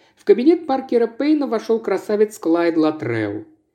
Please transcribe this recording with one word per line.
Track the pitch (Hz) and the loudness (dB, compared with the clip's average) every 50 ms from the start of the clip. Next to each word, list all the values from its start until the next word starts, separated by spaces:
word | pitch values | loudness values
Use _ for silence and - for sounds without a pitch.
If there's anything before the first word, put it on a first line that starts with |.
| _ _ _ | _ _ _
В | _ - | _ 2
кабинет | - 202 202 247 311 349 330 - | 2 4 4 6 2 2 2 0
Паркера | - 262 262 254 - 254 233 233 | -4 -4 -4 -2 0 0 0 0
Пейна | 233 233 - 277 294 311 302 277 | 0 -4 -2 0 0 0 0 0
вошел | 240 226 214 - - 226 220 | -2 -4 -4 -2 -2 -2 -2
красавец | 220 - 196 185 - - 214 208 214 214 - - | -2 -2 -4 -4 -2 -2 0 0 0 0 -2 -4
Клайд | - 165 165 170 170 170 160 | -2 0 2 2 2 2 2
Латрелл. | 160 156 156 151 - 139 117 117 113 107 104 101 110 107 - _ _ _ _ _ | 2 0 0 0 -4 -4 -4 -4 -2 -4 -4 -6 -8 -12 -14 _ _ _ _ _